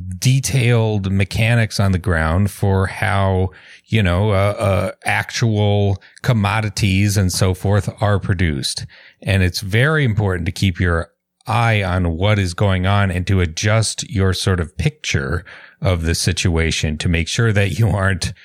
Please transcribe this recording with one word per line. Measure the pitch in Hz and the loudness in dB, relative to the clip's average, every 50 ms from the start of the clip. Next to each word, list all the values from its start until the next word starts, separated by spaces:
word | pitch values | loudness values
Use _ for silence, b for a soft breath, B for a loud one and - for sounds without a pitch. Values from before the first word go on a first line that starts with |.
| 90 92 92 90 | -8 -10 -8 -2
detailed | - 127 131 135 131 - - 135 117 120 120 113 113 110 107 104 95 98 | 0 0 2 2 0 -2 -2 0 2 2 2 2 2 0 0 -2 -2 0
mechanics | 98 98 101 - - - 110 113 120 117 110 101 - - | 0 0 0 -2 0 0 0 2 2 2 0 0 0 0
on | 101 95 | 0 2
the | 92 87 | 2 0
ground | - - 85 80 80 80 80 92 101 98 | 0 0 0 0 0 2 2 2 0 0
for | - - - 101 95 98 95 95 | -2 -2 0 0 2 2 0 0
how, | - - 101 101 98 98 98 95 95 92 92 92 B B B B B B B _ | -2 -4 -2 -2 0 0 0 2 2 0 0 -2 B B B B B B B _
you | 117 110 | 0 2
know, | 101 90 87 90 104 110 | 2 2 2 2 2 2
uh, | 101 95 98 104 101 - | 2 2 2 0 0 0
uh, | 110 98 95 95 95 98 - - - | 0 0 0 0 -2 -2 -6 -6 -4
actual | 104 104 104 104 - - - 120 113 107 104 104 101 101 104 101 101 98 B B B B B | -4 -2 -2 -4 -4 -4 -2 -2 0 0 2 2 2 2 2 2 0 0 B B B B B
commodities | - - 120 110 101 98 101 110 110 104 - - 113 98 95 95 101 104 98 104 | -2 0 0 2 0 0 0 -2 -2 -4 -4 -2 0 2 2 2 2 2 2 2
and | 95 90 - | 0 0 0
so | - 104 95 92 | 0 0 0 0
forth | - - 98 104 104 - - - - | 0 0 0 0 0 0 -2 -4 -2
are | 110 104 104 92 | 0 0 0 0
produced. | - - 98 85 92 80 73 67 64 - - - - B B B B B B B | 0 -2 -2 0 0 0 0 -2 -4 -6 -8 -8 -10 B B B B B B B
And | - - 95 98 92 | -4 0 0 2 2
it's | 90 85 - | 0 0 -4
very | 101 95 95 113 127 151 160 151 143 | -6 -2 0 0 2 2 2 0 0
important | 120 104 101 107 98 92 87 82 | 0 0 0 0 0 -2 -2 -4
to | 85 - | -6 -4
keep | - - 95 85 - | 0 0 0 0 0
your | 92 87 85 82 - - _ _ _ _ _ _ _ | 0 0 0 0 -2 -6 _ _ _ _ _ _ _
eye | - 113 117 117 117 110 104 98 | -4 -2 0 2 2 2 0 0
on | 90 90 92 90 85 82 | 0 0 0 0 0 0
what | 80 92 107 107 101 | 0 0 2 2 2
is | 95 87 85 | 0 -2 -2
going | - 107 98 95 92 90 | -2 0 0 0 2 2
on | 95 101 101 101 95 | 2 2 2 2 2
and | 87 90 90 - | 0 -2 -2 0
to | 98 92 | 2 2
adjust | 87 78 80 - 104 107 107 113 107 - - - - - | 2 0 -2 -2 -2 0 2 2 0 0 -4 -8 -10 -6
your | - 95 98 95 90 | -2 0 0 0 0
sort | - - 104 92 87 | 0 0 0 0 0
of | 82 - - - | -2 -4 -4 -4
picture | - 151 - _ - - - 73 67 67 78 - B B B B B B B B | -4 -4 -4 _ -6 -4 -4 -2 -2 -4 -4 -6 B B B B B B B B
of | - 95 92 85 82 | 0 0 0 2 0
the | 82 85 | 0 -2
situation | - - 101 90 - - 95 82 80 82 80 80 - - 80 76 76 | 0 0 -2 -2 0 0 0 2 2 2 0 0 -2 -2 -2 -4 -2
to | - 95 | -2 0
make | 85 85 82 - | 0 0 0 -2
sure | - - 117 113 | -2 0 0 2
that | 101 104 101 98 76 92 | 2 2 0 0 0 0
you | 110 104 | 2 2
aren't, | - 101 95 95 95 87 - - B B B | 2 2 2 0 0 0 -4 -6 B B B